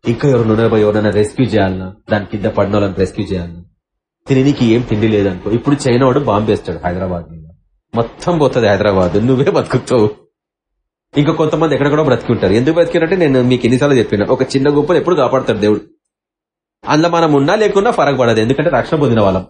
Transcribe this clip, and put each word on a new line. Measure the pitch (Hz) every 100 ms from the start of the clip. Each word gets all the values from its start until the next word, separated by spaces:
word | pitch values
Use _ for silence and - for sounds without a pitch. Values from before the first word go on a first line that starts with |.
| 117
ఇంకా | 117 147
ఎవరు | 123 110
నూనె | 107 113
పోయి | 110
ఎవరైనా | 104 104 107
రెస్క్యూ | 101 104 - 120
చేయాలన్నా, | 107 95 95 92 - -
దాని | 107 98
కింద | 107 104
పడిన | - 98
వాళ్ళని | 104 101 87
రెస్క్యూ | 95 - 95
చేయాలన్నా, | 92 87 85 - _ _ _ _ _ -
తిననీకి | 131 135 143 120
ఏం | 113
తిండి | 123 107 110
లేదనుకో, | 107 98 90 104
ఇప్పుడు | 117 143 143 135
చైనా | 120 135
వాడు | 127
బాంబు | 131 104 110
వేస్తాడు | 101 - 82 87
హైదరాబాద్ | 90 92 87 80
మీద, | 82 78 - _ _ _
మొత్తం | 113 117 - - 170
పోతుంది | 139 127 107
హైదరాబాద్, | 98 104 95 90 101 120
నువ్వే | 127 151
బతుకుతావు. | 165 - 127 - 123 104 - _ _ _ _ _ _ _ _ _ 143
ఇంకా | 147
కొంతమంది | 160 156 156 160 131
ఎక్కడెక్కడో | 139 151
బ్రతికి | 147 117 -
ఉంటారు. | 110 90
ఎందుకు | 107 131
బ్రతికినంటే | 165 170 175 160 185
నేను | 156 131
మీకు | 123 127 120
ఎన్నిసార్లు | 127 143 131
చెప్పినా, | 107 101 104
ఒక | 127
చిన్న | 127 135 139 147
గుంపులు | 147 165
ఎప్పుడు | 160 170
కాపాడతాడు | 123 131 131 104
దేవుడు. | 107 104 - _ _ _ _ _ _ _ _ _
అందులో | - 151 170
మనం | 170 165
ఉన్నా | 143 143 214
లేకున్నా | 208 202 202
ఫరక్ | - 143 131
పడదు, | 120 110
ఎందుకంటే | 110 135 156
రక్షణ | 127 110 160
పొందిన | 139 113
వాళ్ళం. | 101 92 92